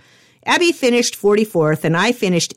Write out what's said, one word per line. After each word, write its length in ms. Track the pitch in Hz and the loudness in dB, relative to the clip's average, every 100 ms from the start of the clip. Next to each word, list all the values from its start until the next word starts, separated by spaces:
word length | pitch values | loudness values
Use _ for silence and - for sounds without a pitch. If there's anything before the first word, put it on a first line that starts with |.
| _ _ _ _ - | _ _ _ _ -4
Abby 260 | 302 349 | 0 0
finished 440 | 330 254 240 247 - | 0 0 2 0 -2
forty-fourth, 680 | 202 208 214 175 151 156 | 0 2 0 0 0 0
and 140 | 165 165 | 0 0
I 140 | 214 | 0
finished 420 | 240 196 175 - | 0 -2 -2 -4